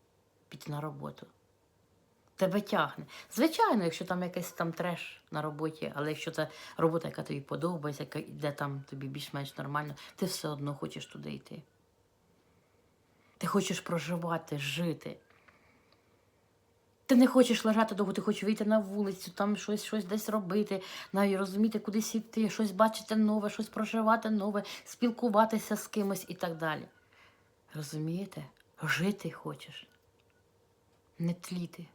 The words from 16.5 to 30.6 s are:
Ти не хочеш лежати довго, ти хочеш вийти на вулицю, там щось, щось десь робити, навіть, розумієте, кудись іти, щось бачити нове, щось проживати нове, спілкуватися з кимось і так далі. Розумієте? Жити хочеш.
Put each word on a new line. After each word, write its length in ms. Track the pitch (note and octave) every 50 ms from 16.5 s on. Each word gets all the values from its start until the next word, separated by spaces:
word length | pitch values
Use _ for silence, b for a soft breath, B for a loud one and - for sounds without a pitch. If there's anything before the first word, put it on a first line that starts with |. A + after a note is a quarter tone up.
| _ _ _ _ _ _ _ _ _ _ _
Ти 100 | - C4+
не 100 | A#3+ C4
хочеш 380 | B3 - B3+ B3 B3 A#3 - -
лежати 300 | A3+ A3 A3 A3 A3 G#3
довго, 180 | F#3+ G#3 F#3 F#3+
ти 100 | - -
хочеш 200 | - G3+ - -
вийти 220 | G3 A3 - G#3+
на 140 | G#3 G#3+ A3
вулицю, 520 | G3+ F#3+ G3 G#3 G#3 G3 F#3+ F#3 - -
там 260 | F3 - G3+ G#3 G#3
щось, 280 | G3 - - G#3 G#3+ -
щось 200 | - - A3 G3
десь 240 | F3 G3+ A3 G#3+ -
робити, 540 | G#3 A3 G3 F3 F#3 G#3+ G#3 G#3 G3 F#3+ F#3+ B B B B B -
навіть, 260 | F#3+ G3+ G3+ G3 F#3
розумієте, 400 | G3 F#3 F#3 G3+ G#3+ A3+ G#3+ G#3+
кудись 360 | G#3+ - G3 A3 G#3+ - -
іти, 360 | A3+ G#3+ - - A3 A3 G3+
щось 200 | - - A3 G#3
бачити 460 | F#3+ F#3 A3 A3 A3 - - - A3
нове, 340 | A3 G#3+ G#3 G#3+ G#3+ G3+ G#3
щось 180 | - - A3 -
проживати 640 | - - A3 G#3+ - A3+ A3 A3 A3 A3+ A3+ A3+
нове, 320 | A3 G#3 F#3+ G#3 G3+ G#3 G3+ B B B B
спілкуватися 920 | - - - - A#3+ A#3 - - B3 G3+ G#3 A3+ A3 - G#3+ - - G#3+
з 100 | G#3 -
кимось 380 | - - A3 G3+ G3 G3 F3+ - -
і 60 | F3+
так 220 | - - F3 E3
далі. 320 | D#3+ D#3+ D#3+ D3+ D3 - - - _ b b b b b b b b b b _ _ _ _ -
Розумієте? 680 | D3+ D3+ C#3 D#3 D#3 D#3 D#3+ E3 F#3 G3 G3 - D#3 D3 C#3 - _ _ _ _ - -
Жити 480 | D#3 - D3 E3+ G3 G3+ - - E3
хочеш. 580 | - - - D#3 D3 - - - C#3+ - - - _ _ _ _ _ _ _ _ _ _ _ _ _ _